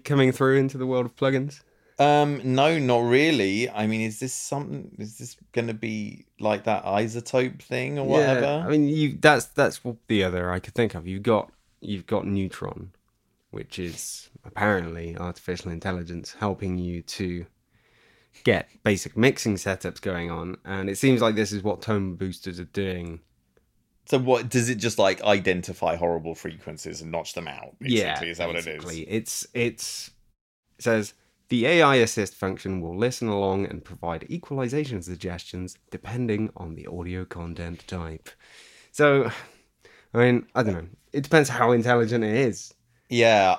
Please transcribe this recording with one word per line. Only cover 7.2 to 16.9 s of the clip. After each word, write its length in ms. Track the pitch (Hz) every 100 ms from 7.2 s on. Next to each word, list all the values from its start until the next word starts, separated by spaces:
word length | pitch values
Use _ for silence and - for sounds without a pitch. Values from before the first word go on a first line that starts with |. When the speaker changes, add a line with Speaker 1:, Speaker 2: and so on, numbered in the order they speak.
| 117 131 127 -
Speaker 2:
thing 380 | - 127 135 143
or 60 | 135 139
Speaker 1:
Yeah, 80 | 143
Speaker 2:
whatever? 300 | 131 139 147 170
Speaker 1:
I 40 |
mean, 160 | 151 143
you, 300 | 156 147 143
that's, 240 | 151 139 -
that's 380 | - 120 -
what 140 | 123 110 -
the 160 | 107
other 280 | 92 90 90
I 80 | 92
could 140 | -
think 220 | - 110 87
of. 100 | 87
You've 140 | 95
got, 280 | 107 107 - _ _ _
you've 260 | 87 98 -
got 180 | 104 98
Neutron, 680 | 98 92 - - - 92 _ _ _ _ _ _
which 260 | - - -
is 520 | 87 76 - - - -
apparently 720 | - - 104 98 82 82 85 85
artificial 540 | 90 87 - 90 90
intelligence 640 | 82 95 90 85 85 - -
helping 400 | 104 92 98 90
you 240 | 87